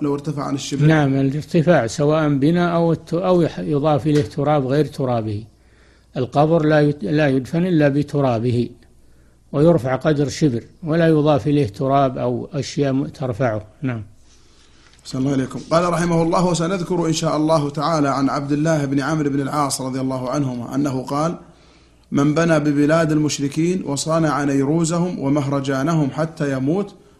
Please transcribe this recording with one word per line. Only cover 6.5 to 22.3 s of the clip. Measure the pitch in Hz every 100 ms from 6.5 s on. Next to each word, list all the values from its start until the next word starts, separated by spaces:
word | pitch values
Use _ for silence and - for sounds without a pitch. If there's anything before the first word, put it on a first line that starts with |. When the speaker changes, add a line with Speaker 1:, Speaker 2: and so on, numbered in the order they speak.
| 165 151
Speaker 2:
لا | 156
يت-، | 147 147
لا | 190 151 151
يدفن | 131 123 165 185
إلا | 165 147
بترابه، | 139 139 143 135 117 120 117 117 - - - - - - _ _
ويرفع | 139 160 165 131 127
قدر | 156 143 143
شبر، | - 156 117 - -
ولا | 165 160 165
يضاف | 156 147 147 151
إليه | 147 139
تراب | 98 135 139 135 127
أو | 123 120 -
أشياء | 143 123 - 143
م-، | 131 151
ترفعه. | - 131 101 131 107 - -
نعم. | 135 120 101 - - - - - - - - -
Speaker 1:
أحسن | - 139
الله | 131
إليكم. | 135 127 123 -
قال | 160 175
رحمه | 165 175 165
الله: | 165 190 180
"وسنذكر | 165 165 196 170 175 165
إن |
شاء | 156 160 147
الله | 156 160 143
تعالى | 143 147 160 143
عن | 131 135
عبد | 131 139
الله | 147 160 156
بن | 139 139
عمرو | 135 156 143
بن | 139
العاص | 135 147 143 135
رضي | 131 127
الله | 131 131 127
عنهما | 147 135 123 113
أنه | 131 147 131
قال: | 123 143 160 175 - - _ _ _ _ _
'من | 139 147